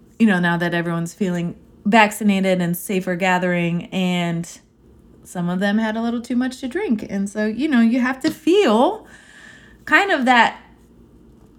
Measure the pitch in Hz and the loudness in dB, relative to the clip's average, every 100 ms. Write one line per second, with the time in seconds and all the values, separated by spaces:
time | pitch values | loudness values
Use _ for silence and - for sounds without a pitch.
0 | _ _ 220 180 175 170 175 170 170 170 | _ _ 2 2 0 0 -2 -2 -2 -4
1 | 170 - 190 175 170 - - - 208 226 | -6 -6 -4 -4 -6 -10 -20 -8 2 4
2 | 208 - 214 190 190 180 175 175 - 190 | 4 2 0 2 0 0 0 -4 -4 -4
3 | 185 175 190 180 180 175 170 170 - 190 | -4 -2 0 0 0 -2 -2 -4 -6 -4
4 | 180 180 170 170 170 - _ _ _ _ | -2 -2 -2 -4 -8 -14 _ _ _ _
5 | _ - - 180 175 185 202 214 220 226 | _ -20 -14 -6 -4 -2 0 0 -2 -4
6 | 233 240 233 247 254 254 262 349 415 214 | -4 -6 -4 -2 -2 -6 -8 -6 -2 -2
7 | - 196 202 214 214 226 311 247 226 254 | -2 -6 -6 -4 -4 -2 0 4 4 2
8 | 247 262 311 - - 392 359 214 302 440 | -2 -2 -4 -2 2 4 4 4 2 0
9 | - - - - - - - - - 302 | -12 -20 -20 -20 -20 -20 -20 -20 2 2
10 | 392 320 247 247 208 - - _ _ _ | 4 0 4 4 4 0 -18 _ _ _
11 | - - - _ - | -20 -20 -20 _ -20